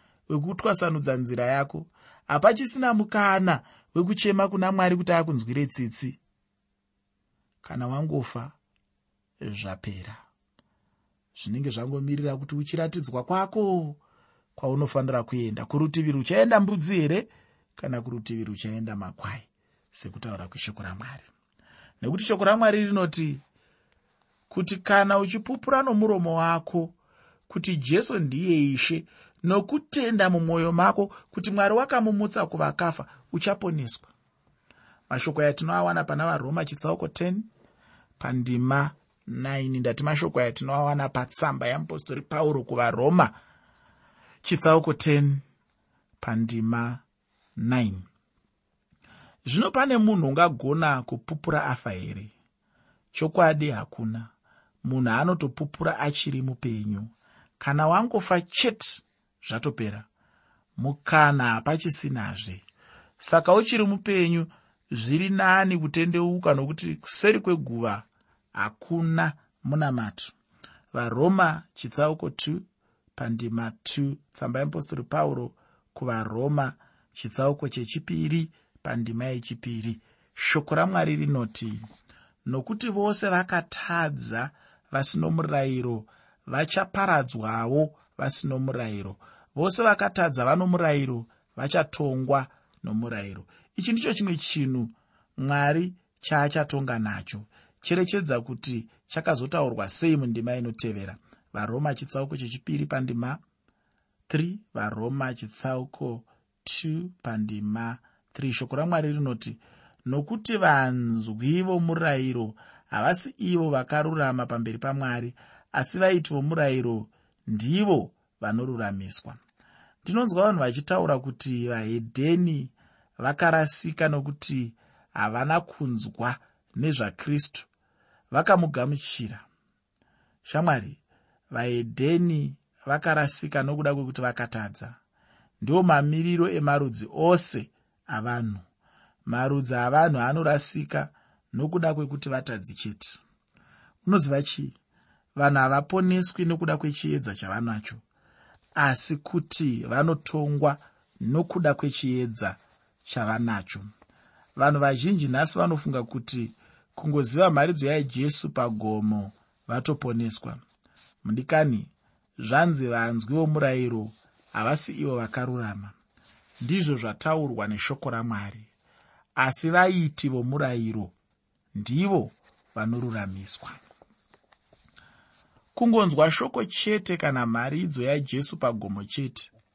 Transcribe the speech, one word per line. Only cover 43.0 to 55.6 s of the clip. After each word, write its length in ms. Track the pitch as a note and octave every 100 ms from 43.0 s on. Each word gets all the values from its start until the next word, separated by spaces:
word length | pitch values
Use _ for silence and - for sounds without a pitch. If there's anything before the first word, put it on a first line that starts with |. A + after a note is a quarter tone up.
| C#3 F3 A#2+ - _ _ _ _ _ _ _ _ - _
chitsauko 500 | - D#3+ D#3+ D#3+ D#3
ten 460 | D3+ D#3 D3 C#3+ C#3 - _ _ _ _ _ _ _
pandima 760 | A#2+ A2+ A2+ A#2 A2 A#2 A#2+ B2+ _ _ _ _ _ -
nine. 420 | A2+ B2+ G#2+ F#2 F2+ _ _ _ _ _ _ _ _ _ - - - _
Zvino 260 | B2 D#3+ C4
pane 280 | B3+ C#4 A#3+
munhu 300 | G#3+ F#3+ C#3
ungagona 760 | C#3 E3+ A2+ C3 D#3+ D3+ C3
kupupura 600 | - A#2 - D#3 E3 D3+
afa 260 | D3 C3 A2+
here? 400 | F#2 G2+ G2+ G#2+ _ _ _ _ _ _ _ _
Chokwadi, 580 | - D#3 F3+ E3 D3+ D3+
hakuna. 580 | G#2+ - - A2+ A2+ A2+ _ _ _ _ _
Munhu 260 | - C3 A#2+
anotopupura 880 | A#2 E3+ F3 C#3 -